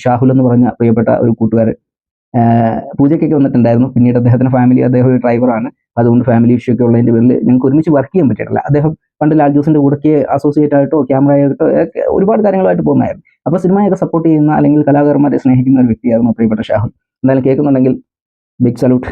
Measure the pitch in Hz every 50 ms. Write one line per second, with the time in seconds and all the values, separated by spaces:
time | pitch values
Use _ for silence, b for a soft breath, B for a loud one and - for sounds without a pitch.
0 | - 127 123 113 131 131 131 135 127 123 120 120 123 110 - - 117 117 113 113
1 | 113 123 123 123 123 120 110 - 113 110 113 113 113 113 120 - _ _ _ _
2 | _ _ _ _ _ _ - 123 117 117 117 117 117 113 - - - - - -
3 | 139 143 160 165 165 151 156 139 139 135 - 123 117 120 117 120 127 127 - 127
4 | 120 123 120 123 123 120 127 123 127 127 127 127 123 127 127 127 127 127 127 123
5 | 123 131 127 120 123 120 120 117 123 127 117 110 117 - - _ _ _ - 117
6 | 120 120 117 123 120 127 117 117 117 117 123 120 - 127 117 113 123 117 117 117
7 | 120 117 117 113 120 123 - - - 123 127 127 135 131 135 160 160 170 151 139
8 | 131 - - 190 156 120 107 - 113 - 110 120 - 151 143 147 151 156 156 -
9 | _ _ _ - 151 151 151 156 147 143 143 147 147 160 151 147 143 139 135 -
10 | - 151 156 143 127 - 139 139 - 147 143 151 151 143 143 143 139 123 160 151
11 | 131 131 135 135 143 139 143 143 143 139 - - 160 143 139 151 165 165 - -
12 | - - - - 190 202 226 214 208 202 190 190 185 185 175 170 156 147 139 127
13 | 117 110 - - - _ _ _ - 143 160 185 185 180 196 202 208 190 190 190
14 | 180 156 165 165 160 165 156 151 151 151 151 147 147 143 147 151 147 - 147 143
15 | 147 147 143 135 147 139 127 - - 131 127 127 127 131 135 127 123 117 110 -
16 | - 123 117 117 117 117 107 - 117 107 110 110 110 - 107 107 107 - - _
17 | _ _ _ _ - 131 135 135 127 135 135 131 147 143 135 131 131 - - -
18 | - _ _ _ _ _ _ _ _ _ _ - 123 120 120 - 139 127 127 127
19 | 127 -